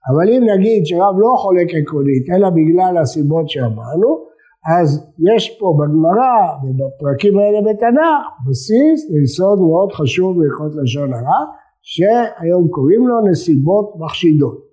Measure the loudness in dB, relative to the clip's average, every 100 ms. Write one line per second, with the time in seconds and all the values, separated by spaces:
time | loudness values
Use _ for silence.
0 | 0 0 2 2 2 2 2 0 0 0
1 | 0 2 2 2 2 0 0 -2 -4 -2
2 | 0 0 0 0 2 2 2 2 2 0
3 | -2 -2 -2 -2 -4 -4 -4 -6 -6 0
4 | 0 0 -8 _ _ _ -2 0 2 -2
5 | -8 -2 2 2 -2 -4 -2 0 0 2
6 | 2 2 2 2 0 -4 -8 -6 -6 -6
7 | -4 0 0 2 2 0 0 0 0 2
8 | 2 0 -4 -10 -6 -6 0 2 4 2
9 | -2 0 0 0 0 2 2 2 0 -2
10 | -4 0 0 0 -2 -2 -8 -6 -6 -4
11 | -6 -6 -2 -2 -2 -14 _ _ -12 -2
12 | 2 2 -2 -6 -2 0 0 0 2 2
13 | 2 2 0 0 0 0 2 0 -2 -10
14 | -12 -2 2 2 0 -4 -20